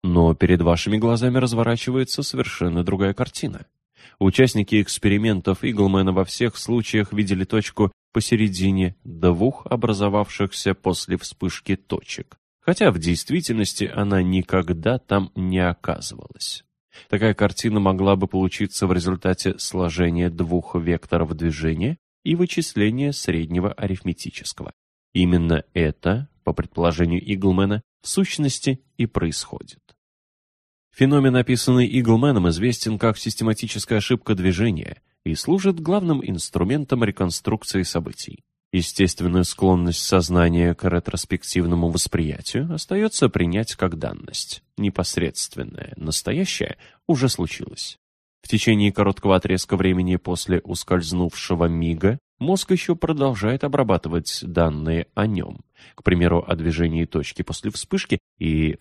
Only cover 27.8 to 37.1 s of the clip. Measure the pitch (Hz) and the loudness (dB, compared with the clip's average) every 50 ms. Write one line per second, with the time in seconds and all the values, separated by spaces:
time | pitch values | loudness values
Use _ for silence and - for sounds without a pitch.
27.8 | - _ _ _ _ - - - 196 - - - 151 139 - - - 139 131 131 | -6 _ _ _ _ -6 -2 -2 0 -2 -2 -2 -2 -2 -2 -2 -2 -2 -4 -4
28.8 | _ _ _ - 117 113 _ - 87 82 80 - - - - - - - - _ | _ _ _ -4 -4 -2 _ -2 -2 -2 -4 -6 -10 -10 -14 -16 -16 -18 -20 _
29.8 | _ _ _ _ _ _ _ _ _ _ _ _ _ _ _ _ _ _ _ _ | _ _ _ _ _ _ _ _ _ _ _ _ _ _ _ _ _ _ _ _
30.8 | _ _ _ - 131 135 143 143 135 135 123 127 123 - 127 120 - - 127 127 | _ _ _ 2 2 4 6 4 4 4 4 4 2 2 0 0 2 4 4 4
31.8 | 123 113 - 131 120 113 110 113 131 147 135 104 87 87 80 82 101 123 117 - | 4 4 2 0 4 4 4 4 4 4 4 4 4 2 2 2 0 -2 -2 -2
32.8 | - 113 110 101 - 117 107 - - 110 - - 117 113 110 - - 107 - 104 | -2 -4 -2 2 2 0 0 0 -4 -6 -4 -2 0 0 0 0 -2 -8 -6 -8
33.8 | - - 117 107 98 - 127 107 _ - 107 92 90 95 90 85 107 120 95 78 | -4 0 0 0 2 2 -2 -2 _ -2 -2 2 2 0 2 2 0 0 0 -2
34.8 | - 50 - _ _ _ _ _ _ - 80 - - - 170 196 185 196 185 165 | -6 -10 -14 _ _ _ _ _ _ -6 -6 -4 0 0 0 2 4 2 0 0
35.8 | 160 160 190 208 190 170 156 131 - - 95 85 - - - 92 87 95 131 151 | 0 0 0 0 2 2 0 0 0 -4 -4 -6 -6 -4 -2 0 0 2 0 -2
36.8 | 143 - 135 120 117 104 | 0 0 0 2 2 0